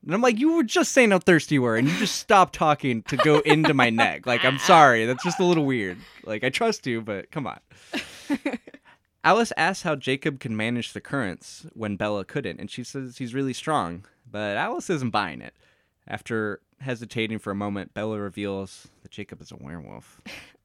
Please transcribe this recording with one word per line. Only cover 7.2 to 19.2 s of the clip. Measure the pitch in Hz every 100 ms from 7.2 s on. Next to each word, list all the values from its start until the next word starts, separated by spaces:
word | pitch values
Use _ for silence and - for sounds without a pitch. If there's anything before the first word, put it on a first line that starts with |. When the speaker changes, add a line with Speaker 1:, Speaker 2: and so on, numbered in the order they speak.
| -
Speaker 1:
come | - 120
on." | 60 _ - - 302 - - - 285
Speaker 2:
<laughs> | - 240 - - _ _ _ _
Speaker 1:
Alice | 151 196 233 -
asks | 160 190
how | 175 147
Jacob | 127 139 160 135
can | 127 107
manage | 110 120 117
the | -
currents | - 139 107 85 - - 160
when | - 107 98
Bella | 107 104 92
couldn't, | 151 117 80
and | 104
she | -
says | 123 139 131 120
he's | 123
really | 127 135
strong. | 127 - 147 90 87 101 _ -
But | 104 104 101
Alice | 175 269 -
isn't | 165 127
buying | 104 95 65
it. | 57 _ _ _ _ _ -
After | 107 - 113 107 101 _ _
hesitating | 131 120 113 120 113 110
for | 104
a |
moment, | 98 104 101 92
Bella | - 110 107
reveals | 101 92 101 98 95 - - _
that | -
Jacob | -